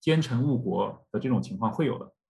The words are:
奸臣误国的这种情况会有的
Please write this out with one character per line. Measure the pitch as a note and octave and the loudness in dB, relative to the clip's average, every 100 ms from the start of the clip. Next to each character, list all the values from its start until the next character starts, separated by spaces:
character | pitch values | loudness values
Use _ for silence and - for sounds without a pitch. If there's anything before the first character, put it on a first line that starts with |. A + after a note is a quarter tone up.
奸 | D#3 D#3+ | 2 2
臣 | D3+ A#2+ | 2 0
误 | C#3+ B2+ | 2 0
国 | F#2+ B2+ B2 - _ | 0 -2 -2 -6 _
的 | - | -4
这 | C3+ | 0
种 | G#2+ | 0
情 | - - | 0 -4
况 | A2 | -2
会 | - C#3+ | 0 -2
有 | - | -2
的 | - _ _ | -10 _ _